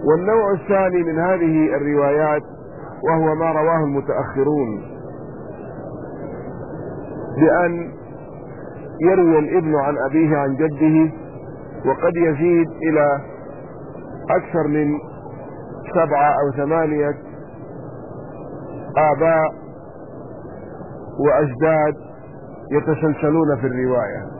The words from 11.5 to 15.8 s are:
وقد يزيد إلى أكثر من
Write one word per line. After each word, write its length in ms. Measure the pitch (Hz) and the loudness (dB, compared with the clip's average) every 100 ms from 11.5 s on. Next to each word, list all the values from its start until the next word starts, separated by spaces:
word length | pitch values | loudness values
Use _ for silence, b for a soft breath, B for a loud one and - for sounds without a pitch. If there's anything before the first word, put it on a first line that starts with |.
| - - - - | -14 -14 -2 0
وقد 300 | 135 170 170 | 2 2 4
يزيد 520 | 165 143 175 170 160 - | 2 4 4 4 4 0
إلى 380 | 160 156 147 139 - - - - - - - - - - - | 2 4 4 2 -4 -14 -14 -16 -16 -16 -16 -14 -14 -12 0
أكثر 380 | 185 - 170 151 | 0 0 0 2
من 300 | 151 147 147 - - - - - - - - | 2 2 0 -6 -16 -16 -14 -14 -14 -14 -14